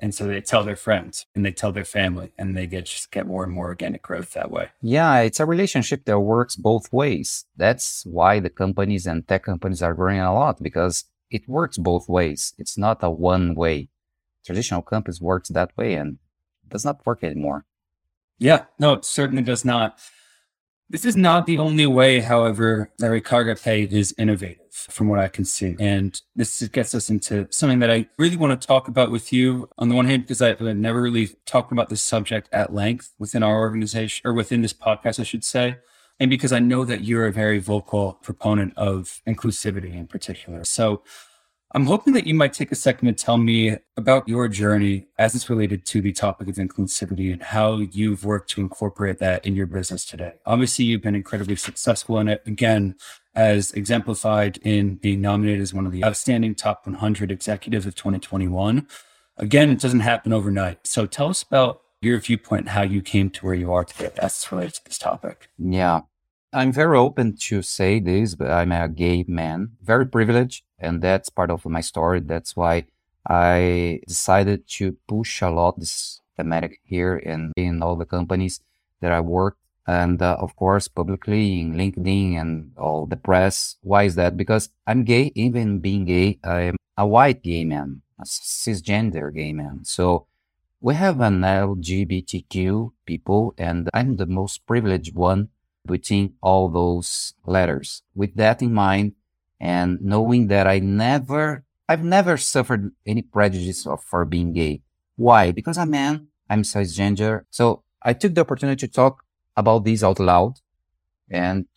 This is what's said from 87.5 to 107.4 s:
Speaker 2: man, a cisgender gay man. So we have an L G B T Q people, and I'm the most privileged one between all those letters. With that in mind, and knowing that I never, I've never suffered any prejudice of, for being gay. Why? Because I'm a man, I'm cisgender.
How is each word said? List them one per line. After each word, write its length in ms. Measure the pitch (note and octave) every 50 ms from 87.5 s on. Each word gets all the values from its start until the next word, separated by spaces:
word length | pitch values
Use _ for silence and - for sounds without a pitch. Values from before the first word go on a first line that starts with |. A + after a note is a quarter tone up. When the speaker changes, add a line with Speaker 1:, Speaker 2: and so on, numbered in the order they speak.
| E2+ E2 E2
Speaker 2:
man, 340 | D#2+ D2+ D2 C#2+ C#2 C#2 C#2 - _ _ -
a 60 | -
cisgender 1120 | - - - - - - - - A#2 G#2+ F#2 D#2+ - G2+ G#2 A2+ G#2+ E2+ D#2+ C#2+ D2 D2
gay 180 | D#2 D2+ D2+ D2+
man. 280 | D2+ D2 C#2 C#2 C#2 C#2
So 440 | - - - F2 F2+ F2+ E2+ - _ _ _ _ _ _ _ _ _ _ _
we 140 | - A#2+ D3
have 260 | D#3 F#3+ G3 E3+ C3
an 240 | A#2+ G#2+ G2 F#2 F#2
L 300 | F#2+ G2 F#2+ G2 G2 G2
G 320 | F#2 E2 E2+ F#2+ F#2+ G2+
B 160 | D#2+ F#2+ F#2 F2+
T 180 | - - F2+
Q 540 | - - - F#2 F#2 F#2 G2 A2 A#2 A#2 - _ _
people, 480 | - E2 D#2 - - G2 G#2 A2+ A2+ - -
and 320 | F2 E2+ E2+ F2 E2+ - -
I'm 240 | A2 B2 C3+ B2+
the 80 | F#2 F#2+
most 400 | E2 F#2 F#2+ F#2+ G2 - - _
privileged 480 | - A2+ A#2+ A2 G2+ F#2 F2+ - D#2+ -
one 360 | E2+ F2 F2+ F#2+ F#2+ G#2 - _ _ _ _ _ _ -
between 480 | - F2+ - - - G2+ G2+ G2+ G2 - _ -
all 260 | F#2 F#2+ F#2+ F#2+ F2+
those 640 | D#2+ F2 F2 F2 F2 F2 F2 - - - - - - _ -
letters. 560 | F2 F2+ F#2+ F2+ E2 D2 - - - - - - _ -
With 220 | F#2+ G2+ G2 -
that 240 | G#2+ G#2+ G#2+ A#2 -
in 140 | B2+ A#2+ A2+
mind, 400 | G#2 G2+ F#2+ F#2+ G2+ G#2 G#2 - _ _ _ _ _ _ _ _ -
and 400 | - E2+ F2+ F2 F2+ F2+ F2+ - -
knowing 460 | G2 G2+ G#2+ A2+ A#2 B2 B2 A#2 G2
that 180 | G2+ G2 F#2+
I 140 | F#2+ G2 G2
never, 840 | F#2+ G2 G2 G#2 A2+ B2 C#3 D3 B2+ C3+ C#3 D3+ D#3 D3+ D3 C3+ - _ _ _ _ -
I've 160 | E3 D#3+ E3
never 320 | E3+ F#3 G3 F#3+ F3+ E3+
suffered 560 | B2+ - - - C#3 B2 - B2 G#2 G2 G2 - _ _
any 160 | G#2+ G#2+ A2+ G2+
prejudice 640 | - - G#2 G#2 G2+ F#2+ F#2 F2 F#2 F#2 - -
of, 180 | D2 C#2+ - -
for 220 | - - F2+ E2+
being 260 | D#2 E2+ F2 F2 E2+ D#2+
gay. 300 | E2+ E2 D2+ D2 C#2 - _ _ _ _ _ _
Why? 340 | - A#2 B2 A#2 A2 F#2+ F2
Because 280 | F2 G2 - E3+ E3 F#3
I'm 100 | F3 D#3
a 40 | D3+
man, 340 | C#3+ C#3 C#3+ D3+ D3+ D3+ _ _ _ _ -
I'm 120 | G#2 G#2+ G#2
cisgender. 800 | - - G#2 G2+ F2 E2 F#2+ G2 G2+ G2+ G2 G#2+ A2 A2 G#2+